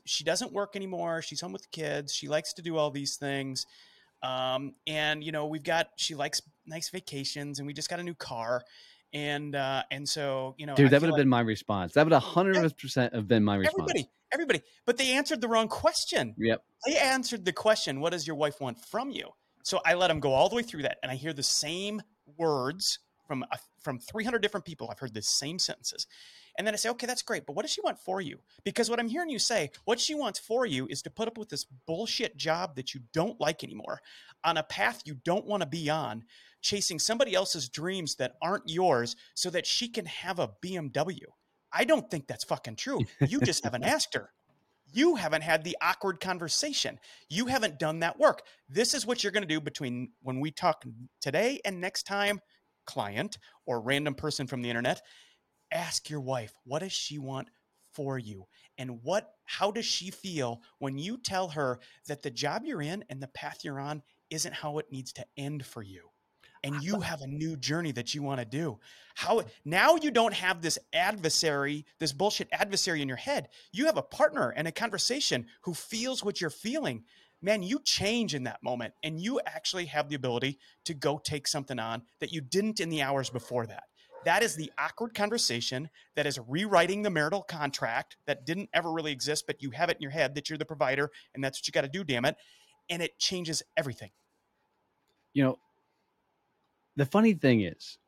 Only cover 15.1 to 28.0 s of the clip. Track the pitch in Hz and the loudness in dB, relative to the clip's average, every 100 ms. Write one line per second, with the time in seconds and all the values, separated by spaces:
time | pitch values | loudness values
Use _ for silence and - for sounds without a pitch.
15.1 | 262 285 277 226 226 220 - - - - | 2 2 0 2 4 2 2 2 2 2
16.1 | - 117 - 113 110 _ _ 262 302 269 | 2 0 2 2 2 _ _ 0 4 4
17.1 | 262 240 233 180 - 220 220 160 135 165 | 2 0 -4 -2 2 4 4 2 0 0
18.1 | 175 151 143 147 - 131 120 - 208 269 | 0 -4 0 0 0 -6 -8 -6 -4 -4
19.1 | 226 - - _ _ - 185 165 175 180 | -6 -10 -14 _ _ -2 2 4 6 4
20.1 | 156 143 131 180 240 233 156 135 - 131 | 4 4 6 6 4 -2 -2 -2 -2 -4
21.1 | 131 156 143 139 - 151 175 202 214 - | -4 -4 -2 0 0 0 -2 -4 -6 -8
22.1 | _ _ 147 165 143 131 180 - - _ | _ _ 0 2 4 2 0 -2 -2 _
23.1 | _ - 131 - - - _ 151 127 - | _ -6 -6 -4 -6 -8 _ -6 -6 -6
24.1 | 220 214 233 202 196 170 156 113 120 131 | -4 -2 0 0 -2 -8 -10 -10 -8 -8
25.1 | 107 - - 139 180 - - - - - | -4 -2 0 -2 -2 -2 -4 -8 -8 -10
26.1 | - - - - - 208 208 226 240 240 | -12 -20 -20 -10 -4 -2 0 -2 -2 -4
27.1 | 247 - 180 147 151 311 - 359 - | -4 -4 -4 -4 -6 -4 -2 -2 -4